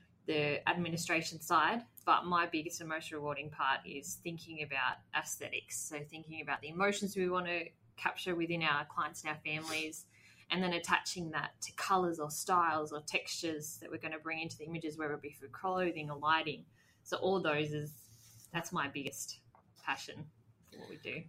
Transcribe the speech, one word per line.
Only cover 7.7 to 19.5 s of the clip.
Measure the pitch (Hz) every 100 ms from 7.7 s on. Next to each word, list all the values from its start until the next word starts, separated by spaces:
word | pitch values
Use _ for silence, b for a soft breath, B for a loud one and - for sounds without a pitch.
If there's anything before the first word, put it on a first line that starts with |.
| _ _ -
capture | 165 - 185
within | 170 165 170
our | 160 147 151
clients | - 151 160
and | 160
our | 151
families, | 156 156 160 156 156 160 - b b b b
and | 175
then | 185
attaching | 170 170 - - 180 160
that | 151 - -
to | - -
colours | - 190 180 160
or | 151
styles | - - 180 165 156 151
or | 151 -
textures | 180 - - 165 151 151 -
that | -
we're | 160
gonna | 160 156
bring | 160 160
into | 165 -
the |
images, | 156 165 165 156
whether | 151
it | 147
be | 143
for | - 135
clothing | - 185 185 180 156 147
or | 143
lighting. | 151 160 156 127 - b b b
So | - -
all | 185 190
those | 160 151 151
is, | 151 151 - - - - - -
that's | 165 165
my | 175 139
biggest | 143 135 - - - _